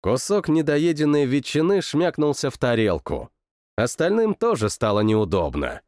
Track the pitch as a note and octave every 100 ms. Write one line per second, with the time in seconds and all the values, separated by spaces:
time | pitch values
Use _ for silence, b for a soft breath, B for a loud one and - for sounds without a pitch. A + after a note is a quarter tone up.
0 | F#2 B2+ - G3+ E3+ D#3 D3+ D3 E3+ D3+
1 | D3+ D3 C#3 C#3 - C#3+ E3 G3+ - D3
2 | F3 D3 D3+ C#3 C#3 - B2+ A#2 G#2+ E2
3 | - D2+ - _ _ _ _ - A#2+ -
4 | E3 G#3+ A3 G3 A#3 F#3 G#2+ - A2 G#2
5 | G#2+ A2 G2+ F#2 D#2 C2+ C2+ -